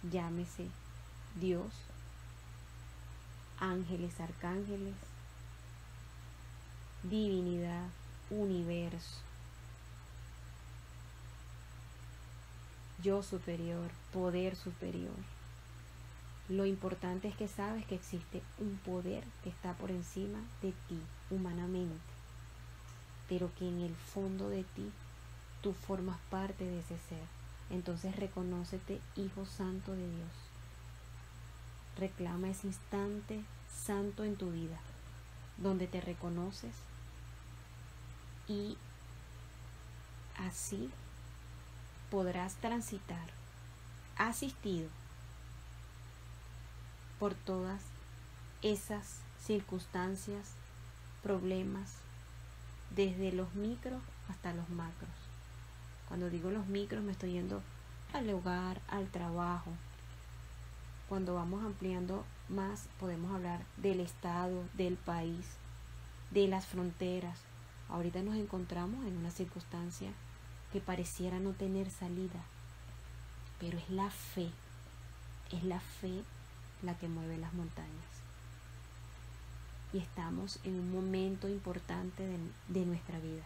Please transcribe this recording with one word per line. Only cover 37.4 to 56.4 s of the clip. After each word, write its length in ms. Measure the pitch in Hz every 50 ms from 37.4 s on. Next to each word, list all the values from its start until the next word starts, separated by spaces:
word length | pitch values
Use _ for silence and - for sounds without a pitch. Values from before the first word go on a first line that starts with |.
| - - - - - - - - - - - - - - - - - - - - -
y 300 | - 214 202 202 214 - - - - - - - - - - - - - - - - - - - - - - - - - - - - - - - - -
así 540 | - 190 185 180 - - - 202 196 233 262 - - - - - - - - - - - - - - - - - - - - - - - -
podrás 440 | - 196 190 180 180 180 180 185 185
transitar 760 | - - 226 233 240 226 - 214 196 - - 175 170 165 165 - - - - - - - - - - - - - - - - -
asistido 720 | - 208 226 233 - 285 269 - - - 208 185 165 160 160 - - - - - - - - - - - - - - - - - - - - - - - - - - - - - - - - - - - - - - - - - - - - - -
por 140 | 208 202 190
todas 480 | - - - 190 185 185 185 196 196 - - - - - - - - - - - - - - - -
esas 580 | - 214 208 202 - - 214 208 202 - - - - - - - -
circunstancias, 1080 | - 220 202 202 - 190 185 180 - - 185 180 185 196 190 - - 202 202 202 - - - - - - - - - - - - - - - -
problemas, 720 | 202 202 185 180 185 185 190 185 196 196 196 202 - - - - - - - - - - - - - - - - - - - - - -
desde 360 | - 196 190 180 185 190 190
los 220 | 180 180 185 170 170
micros 460 | 202 202 220 240 240 - 254 254 254 262 - - - - -
hasta 240 | 185 - - 180 170
los 160 | 170 170 165
macros. 400 | 175 170 165 165 170 - 170 170 - - - - - - - - - - - - - - - - - - -
Cuando 220 | - 175 175 180 175
digo 220 | 170 170